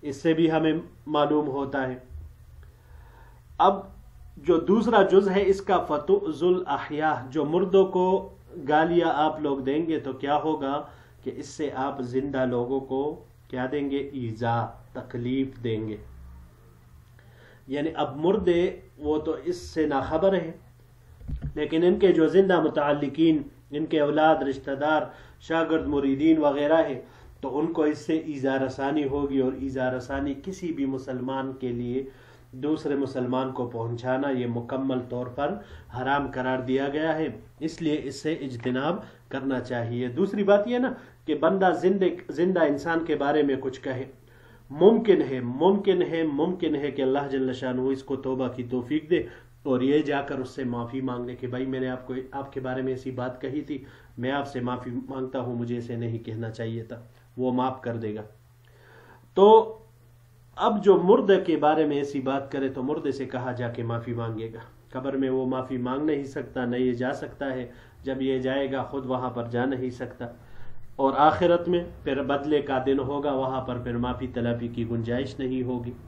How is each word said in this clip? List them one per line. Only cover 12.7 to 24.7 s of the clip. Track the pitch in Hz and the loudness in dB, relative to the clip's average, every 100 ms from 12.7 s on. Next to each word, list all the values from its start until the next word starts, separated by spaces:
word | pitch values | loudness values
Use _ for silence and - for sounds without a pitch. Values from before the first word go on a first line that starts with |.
| 135 | -2
کو | 131 131 143 170 - - - | -2 -4 -4 -6 -16 -20 -12
کیا | 127 127 | -6 -4
دیں | 147 139 | -2 -2
گے؟ | 139 | -2
ایذا، | 139 135 117 107 120 117 110 - - | -4 -6 -8 -4 0 0 -2 -8 -16
تکلیف | - - 127 120 131 131 - | -14 -10 -8 -4 -2 -2 -4
دیں | 117 110 110 | -4 -4 -4
گے۔ | 107 - - - - - - - - - - - - - - - - - | -8 -12 -18 -20 -20 -20 -20 -20 -20 -20 -20 -20 -20 -20 -20 -20 -20 -8
یعنی | 139 156 156 | -4 -4 -2
اب | 147 135 | -4 0
مردے | 165 202 180 170 180 - - - | 2 2 4 2 2 -2 -16 -10
وہ | 147 151 | -2 -2
تو | 165 147 | 0 -4
اس | 160 175 | -4 -6
سے | - - 151 | -6 -2 0
ناخبر | 139 127 160 190 | 0 0 2 4
ہیں، | 190 165 175 - - - - - - - - 143 151 | 2 -2 -10 -20 -20 -20 -20 -20 -20 -10 -8 -6 -4
لیکن | 151 160 | -2 2
ان | 175 202 | 4 6
کے | 196 | 6
جو | 160 156 | 6 6
زندہ | 170 190 175 | 6 6 6
متعلقین، | 151 151 143 143 143 139 165 156 135 - - | 4 2 2 2 0 2 4 4 0 -14 -10
ان | 147 156 | -6 -2
کے | 160 | 2
اولاد، | 147 147 156 156 | 2 4 6 4
رشتہ | 139 131 - | 2 -4 -6